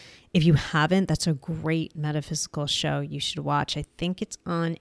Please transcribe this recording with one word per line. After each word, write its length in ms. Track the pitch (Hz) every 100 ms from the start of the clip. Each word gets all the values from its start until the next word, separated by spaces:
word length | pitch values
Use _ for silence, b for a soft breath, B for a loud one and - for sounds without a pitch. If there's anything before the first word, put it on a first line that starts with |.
| B B B
if 100 | -
you 100 | 160
haven't, 520 | 151 - 156 156 185 185
that's 200 | 156 175
a 80 |
great 640 | 143 - 160 156 165 156 156
metaphysical 720 | 151 151 147 156 - 151 147
show 340 | - 151 143
you 200 | 143 143
should 200 | - -
watch. 360 | 143 147 143 147
I 80 | 147 -
think 240 | 175 185
it's 160 | 214 -
on 320 | - 170 165 165